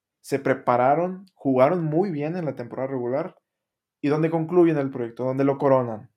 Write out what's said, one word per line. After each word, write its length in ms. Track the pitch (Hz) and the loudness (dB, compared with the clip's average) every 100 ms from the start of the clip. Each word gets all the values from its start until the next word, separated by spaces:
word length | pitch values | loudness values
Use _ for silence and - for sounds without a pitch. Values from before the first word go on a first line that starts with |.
| _ _ | _ _
se 180 | - 135 | -6 -4
prepararon, 880 | 139 127 - 123 127 151 180 185 196 | 0 0 2 4 4 2 0 -6 -16
jugaron 500 | _ 139 131 139 180 | _ 0 4 4 4
muy 260 | 160 156 202 | 0 0 -2
bien 280 | 151 147 180 | -4 -6 -6
en 80 | 156 | -6
la 100 | 123 | -8
temporada 320 | 120 117 131 | -10 -8 -6
regular, 480 | 135 120 135 180 - _ _ _ _ _ _ | -4 -4 -4 -6 -12 _ _ _ _ _ _
y 80 | 143 | -2
donde 220 | 156 160 | 0 0
concluyen 480 | 165 160 180 170 147 | -2 0 4 4 2
el 140 | 135 | -2
proyecto, 340 | 123 117 117 127 | -6 -8 -6 -4
donde 180 | 131 | 0
lo 140 | 139 135 | 0 2
coronan? 520 | 143 131 120 107 - | 2 2 2 -6 -14